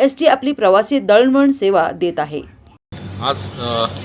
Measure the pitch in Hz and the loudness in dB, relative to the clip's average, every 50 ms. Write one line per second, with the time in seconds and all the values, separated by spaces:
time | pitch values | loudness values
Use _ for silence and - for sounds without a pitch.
0 | 254 277 269 - 320 302 262 269 254 277 294 - 214 190 190 202 214 - 285 269 | 0 0 0 2 2 2 2 2 0 -4 -2 0 2 4 4 4 2 2 -2 -2
1 | 202 190 208 220 247 262 262 277 277 277 277 277 202 196 196 175 165 - - 170 | 2 4 4 4 4 4 4 4 2 2 2 0 0 0 2 2 0 -2 -2 -4
2 | 180 175 170 156 151 147 151 143 - - - - - _ _ _ _ - - - | -4 -4 -2 -4 -6 -6 -8 -12 -12 -14 -20 -20 -20 _ _ _ _ -20 -18 -16
3 | - 98 98 98 113 135 139 - - - - 127 120 120 120 117 113 - - - | -14 -14 -12 -6 -4 -4 -4 -4 -8 -12 -12 -10 -6 -4 -2 -2 -2 -2 -4 -8
4 | - | -4